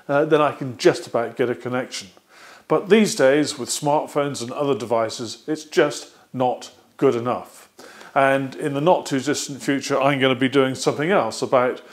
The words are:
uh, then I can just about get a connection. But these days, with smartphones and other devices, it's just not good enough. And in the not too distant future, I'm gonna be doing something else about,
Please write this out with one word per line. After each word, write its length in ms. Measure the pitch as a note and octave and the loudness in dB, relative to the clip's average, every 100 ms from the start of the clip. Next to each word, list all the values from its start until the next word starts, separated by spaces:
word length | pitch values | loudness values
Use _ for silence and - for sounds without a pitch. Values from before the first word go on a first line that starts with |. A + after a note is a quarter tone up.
| - | -2
uh, 160 | C#3+ | 0
then 160 | D#3 D#3 | 4 4
I 100 | D3 | 2
can 260 | - C3+ A#2+ | 0 -8 2
just 300 | F3 C#3+ - | 2 2 -2
about 300 | A#2+ A2+ - | -4 -4 -2
get 140 | B2 | -2
a 40 | |
connection. 540 | A#2+ B2 B2 B2+ - F#2+ - _ - - - _ | -2 -4 -6 -6 -10 -14 -20 _ -20 -20 -20 _
But 220 | D3+ F#3+ | -2 4
these 260 | G#3+ G3+ | 4 6
days, 420 | - C3 D3 C#3+ - | 4 4 4 2 -4
with 120 | A#2+ | -6
smartphones 760 | - D3+ D3 C3+ D3+ C#3+ B2 | -4 0 0 0 -2 -2 -4
and 80 | A#2 | -8
other 260 | B2+ C#3+ B2 | -4 -2 -2
devices, 680 | A#2 A2+ A2+ - A2+ - - | 0 0 0 -4 -10 -12 -6
it's 160 | D#3 | -8
just 440 | - - D3 - - _ _ | -4 0 0 0 -14 _ _
not 400 | B2+ B2+ A2+ - - _ - | -2 -2 -2 -10 -20 _ 0
good 180 | C#3 | 0
enough. 540 | A#2+ A#2+ G#2 - - - _ - - - | 2 -2 -6 -8 -20 -20 _ -20 -20 -6
And 440 | C#3+ C3+ C3+ C3+ - | 0 2 2 -2 -6
in 180 | D#3 | -6
the 60 | C#3 | 0
not 260 | D#3 D#3 C#3 | 2 2 0
too 140 | C#3 | -4
distant 420 | B2+ C#3+ - C3+ | -2 -4 -6 -8
future, 360 | C3 C#3 C3 C#3 | -4 -4 -2 0
I'm 160 | C3+ C#3 | 0 2
gonna 160 | C3 | 0
be 140 | B2 C3 | 2 2
doing 260 | C3+ C3 | 2 2
something 380 | B2+ - B2 D#3 | 0 -4 -2 0
else 300 | G3 A2+ - | 0 0 -4
about, 380 | A#2 C3 B2+ - - | 0 2 2 -2 -12